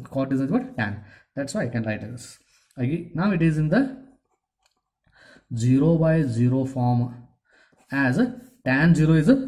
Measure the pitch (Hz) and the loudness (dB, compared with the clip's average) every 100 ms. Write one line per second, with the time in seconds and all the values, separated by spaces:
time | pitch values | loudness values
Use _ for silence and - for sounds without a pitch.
0 | - 135 135 135 139 240 262 - 104 98 | -8 -6 -4 -4 -2 -2 -4 -6 -8 -8
1 | - - _ 139 139 214 123 120 107 104 | -14 -20 _ -10 -8 -6 -4 -4 -6 -8
2 | 107 123 - - _ _ _ 135 127 170 | -10 -16 -18 -20 _ _ _ -6 -4 -4
3 | - 143 202 175 165 156 151 220 285 - | -6 -4 -2 2 0 0 2 0 0 -6
4 | - _ _ _ _ _ _ _ _ _ | -20 _ _ _ _ _ _ _ _ _
5 | _ _ - - _ 117 120 135 156 160 | _ _ -20 -20 _ -2 2 4 4 4
6 | 160 160 135 113 123 131 135 131 123 123 | 2 2 0 0 2 0 -2 -2 0 0
7 | 120 - - _ _ _ _ _ _ 139 | -2 -8 -20 _ _ _ _ _ _ -2
8 | 131 127 247 - - _ 127 135 170 151 | 0 0 -2 -4 -20 _ -2 2 4 4
9 | 156 160 160 269 | 4 4 4 2